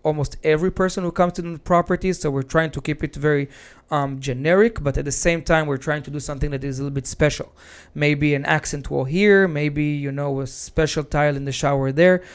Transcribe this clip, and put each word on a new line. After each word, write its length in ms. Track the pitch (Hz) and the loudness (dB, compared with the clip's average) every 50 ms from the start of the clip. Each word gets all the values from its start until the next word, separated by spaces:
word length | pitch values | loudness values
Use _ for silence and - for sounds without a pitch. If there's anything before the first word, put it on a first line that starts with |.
| - | -2
almost 320 | 156 151 151 135 - - - - | -2 0 0 -2 -4 -6 -2 0
every 280 | 156 156 156 180 185 | 2 2 2 2 0
person 320 | - - 185 180 - 202 180 | 0 0 0 0 0 -2 -4
who 80 | 170 | -2
comes 220 | 170 - 180 175 175 | 0 2 0 0 0
to 100 | 185 170 | -4 -6
the 160 | 170 170 147 | -8 -8 -6
property, 520 | - - 175 175 170 - 180 170 190 185 | 0 2 2 4 4 2 0 0 0 -2
so 200 | 175 - - 147 | -2 -2 -2 -2
we're 100 | 135 135 | -2 -2
trying 300 | 131 - - 160 160 156 | -2 0 0 0 0 0
to 100 | - 139 | -2 -6
keep 220 | - 160 147 - 151 | -4 -4 -4 -4 -4
it 120 | 139 - | -8 -4
very, 320 | 143 143 151 147 143 139 - - - - - - - _ - | -2 0 2 2 2 0 -4 -10 -16 -20 -20 -20 -20 _ -4
um, 280 | 156 143 139 139 135 135 | -2 -2 -2 -2 -4 -6
generic, 640 | 135 139 123 127 139 160 180 196 220 233 226 - | -6 -6 -4 -2 2 4 4 6 4 4 2 0
but 160 | 143 139 131 | -2 -2 -2
at 80 | - 151 | -2 -2
the 60 | 143 | -4
same 320 | - - - 170 170 165 160 | -2 0 0 0 0 0 0
time, 240 | - 165 160 156 | 2 2 2 2
we're 100 | 147 135 | 0 -2
trying 240 | 131 - 156 147 151 | -4 -2 -4 -4 -4
to 80 | 131 143 | -6 -8
do 100 | 143 143 | -8 -8
something 300 | - - 143 135 151 147 | -8 -8 -6 -4 -4 -4
that 120 | 143 135 139 | -4 -4 -6
is 160 | 143 131 131 | -6 -6 -6
a 20 | 143 | -6
little 120 | 139 139 | -4 -4
bit 100 | 139 131 | -6 -6
special. 480 | - - - 156 147 - - - - _ - - - - - - - - | -4 0 2 2 2 2 -2 -8 -12 _ -20 -20 -20 -20 -20 -20 -10 -4
Maybe 400 | 147 147 147 147 143 151 147 143 | 0 2 2 2 2 2 2 2
an 100 | 139 139 | 0 0
accent 440 | 151 156 151 - - 151 143 131 - | 0 0 0 0 -4 -6 -6 -6 -4
wall 140 | 143 139 135 | -2 -2 -2
here, 440 | 135 156 190 208 208 196 196 190 | 0 2 4 6 6 6 6 4
maybe, 360 | 175 151 147 151 147 143 151 151 | 2 2 0 -2 -2 0 0 -2
you 280 | 147 147 143 143 139 | -2 -2 -2 -4 -4
know, 280 | 139 143 143 143 135 135 | -4 -4 -4 -4 -4 -4
a 60 | 135 | -6
special 560 | 127 - - - - - 165 156 151 - 156 143 | -6 -8 -10 -10 -4 0 0 0 2 0 -2 -4
tile 320 | - - 147 147 147 139 | -2 0 2 2 2 0
in 100 | 139 139 | 0 -4
the 60 | 139 | -6
shower 400 | 127 - 156 139 143 135 135 135 | -4 -2 0 0 2 2 0 2
there, 320 | 135 156 175 185 180 180 - - | 4 6 6 6 6 4 0 -6